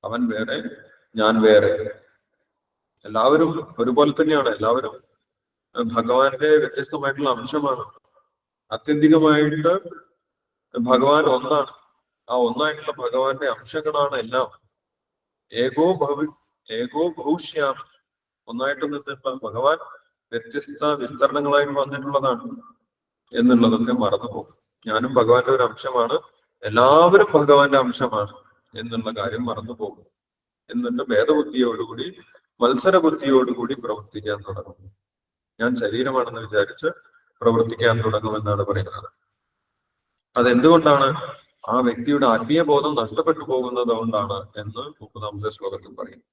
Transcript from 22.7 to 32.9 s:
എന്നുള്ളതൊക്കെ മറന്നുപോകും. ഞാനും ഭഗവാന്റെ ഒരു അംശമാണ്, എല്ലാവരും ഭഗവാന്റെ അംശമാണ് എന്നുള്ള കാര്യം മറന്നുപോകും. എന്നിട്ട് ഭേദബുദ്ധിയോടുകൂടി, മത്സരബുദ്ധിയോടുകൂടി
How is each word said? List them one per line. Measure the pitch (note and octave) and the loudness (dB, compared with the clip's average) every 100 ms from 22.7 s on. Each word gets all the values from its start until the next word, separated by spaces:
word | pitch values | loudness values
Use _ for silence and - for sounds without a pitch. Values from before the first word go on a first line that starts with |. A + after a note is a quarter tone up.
| _ _ _ _ _ _ B2 | _ _ _ _ _ _ 2
എന്നുള്ളതൊക്കെ | B2 A#2+ A2+ A2 A#2 | 4 6 4 2 0
മറന്നുപോകും. | A#2+ G#2 - A#2+ - - _ _ _ A2+ | -2 -2 -2 -6 -12 -14 _ _ _ -6
ഞാനും | A2 B2+ | -4 0
ഭഗവാന്റെ | C3+ A2+ B2 B2 | 0 4 4 4
ഒരു | C3+ | 0
അംശമാണ്, | A#2+ - C#3 B2+ A#2 D#3 - _ _ _ | 0 -2 -6 -2 -2 -2 -6 _ _ _
എല്ലാവരും | G#2+ G#2+ B2+ D3+ E3+ G3 G#3+ | -4 4 6 8 8 6 6
ഭഗവാന്റെ | D#3 D3 C#3+ C#3+ C#3 | 2 6 6 6 4
അംശമാണ് | B2+ A#2+ B2+ A2 G2+ - _ _ _ A2 | 0 -2 -4 -2 -6 -10 _ _ _ -14
എന്നുള്ള | A2+ A2+ G#2+ A2 | -8 -6 -6 -6
കാര്യം | G2 G#2+ A#2+ | -6 -6 -6
മറന്നുപോകും. | G#2 A2 A#2+ G#2+ - _ _ _ _ _ _ _ | -8 -10 -10 -12 -12 _ _ _ _ _ _ _
എന്നിട്ട് | A#2+ A#2+ A#2+ - | -6 -4 -4 -2
ഭേദബുദ്ധിയോടുകൂടി, | G#2 A#2 D3+ D3 B2+ A#2+ A2 A2+ - D#3 F#3+ _ _ _ _ | 0 2 2 0 0 0 0 -8 -8 -12 -12 _ _ _ _
മത്സരബുദ്ധിയോടുകൂടി | A#2+ C3 F#3 | 0 2 4